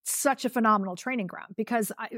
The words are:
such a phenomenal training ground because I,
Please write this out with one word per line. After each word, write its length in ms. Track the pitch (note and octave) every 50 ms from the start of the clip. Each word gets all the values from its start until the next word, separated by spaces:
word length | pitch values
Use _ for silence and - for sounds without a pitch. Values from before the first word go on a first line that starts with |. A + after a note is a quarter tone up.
| _
such 400 | - - - - C#4+ C4 - -
a 60 | A#3+
phenomenal 460 | - B3 A3+ A3 G#3+ G3+ G3 F#3+ F3+
training 320 | F3+ - B3+ C4 A#3+ G3 F3
ground 260 | - - - - F3+
because 360 | - A3 - A#3+ A#3 G#3+ - - -
I, 120 | A3+ - -